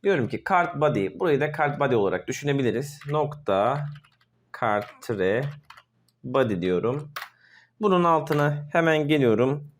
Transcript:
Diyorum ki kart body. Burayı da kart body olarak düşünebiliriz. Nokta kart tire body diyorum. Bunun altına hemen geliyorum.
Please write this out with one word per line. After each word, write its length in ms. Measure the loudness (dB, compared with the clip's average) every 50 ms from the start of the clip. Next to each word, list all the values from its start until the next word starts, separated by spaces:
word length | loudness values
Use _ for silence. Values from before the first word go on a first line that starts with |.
| 2
Diyorum 240 | 2 0 2 0 -2
ki 160 | -4 -6 -4
kart 380 | 0 2 2 2 0 -2 0
body. 380 | 0 0 2 0 -2 -2 -4 -2
Burayı 200 | 0 0 2 2
da 120 | 0 -2
kart 280 | -2 -2 -2 -2 0 -2
body 160 | 0 2 2
olarak 320 | 2 2 2 0 -2 -4 -6
düşünebiliriz. 720 | -10 -6 -2 -2 -2 0 0 0 -2 -2 -6 -8 -12 -16 -10 -4
Nokta 760 | -2 -2 -2 -2 -4 -10 -2 0 2 2 2 2 0 -2 -4 -8 -10 -14 _ _ _ _ _ _ _ _ _ _
kart 500 | -10 -4 -2 0 0 0 -2 -6 -14 -20
tire 420 | -8 -6 -2 0 2 2 2 0 -2 -4 -8 -12 _ _ -20 -20 _ _ _ _ _ _ _ _ _
body 380 | -4 0 0 0 2 0 -2
diyorum. 500 | 0 0 0 0 0 -2 -4 -4 -8 -10 -14 -16 -16 -16 _ _ _ _ _ -20 _ _ _ _
Bunun 220 | 0 2 2 4 4
altına 680 | 4 4 2 2 0 0 2 2 0 0 -4 -8 -2
hemen 360 | -2 0 2 4 2 2 2 2
geliyorum. 640 | 2 4 4 4 4 4 2 2 0 -4 -6 -14 _ _